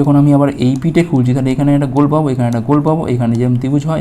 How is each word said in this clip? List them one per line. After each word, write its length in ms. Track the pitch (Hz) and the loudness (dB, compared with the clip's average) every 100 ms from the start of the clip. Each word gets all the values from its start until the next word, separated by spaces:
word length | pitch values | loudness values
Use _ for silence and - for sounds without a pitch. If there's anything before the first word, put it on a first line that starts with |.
যখন 140 | 143 143 | 2 4
আমি 100 | 143 143 | 4 4
আবার 120 | 143 - 127 | 2 0 -2
এই 80 | 131 | -2
পিঠে 220 | 165 165 170 | 0 0 0
খুলছি, 220 | 135 123 135 | 0 0 0
তাহলে 140 | 127 | -2
এখানে 160 | 131 143 143 | 0 0 0
একটা 120 | 139 135 | 0 0
গোল 100 | 143 | 0
পাবো, 120 | 151 147 | 0 -2
এখানে 140 | 127 120 | -2 -2
একটা 100 | 117 117 | -2 0
গোল 100 | 147 156 | 0 0
পাবো, 140 | 160 - | -2 -2
এখানে 200 | 123 117 117 | -2 0 0
যেমন 160 | 123 120 | 0 -2
ত্রিভুজ 220 | 131 147 156 | -2 -2 -2
হয়, 100 | 160 | -4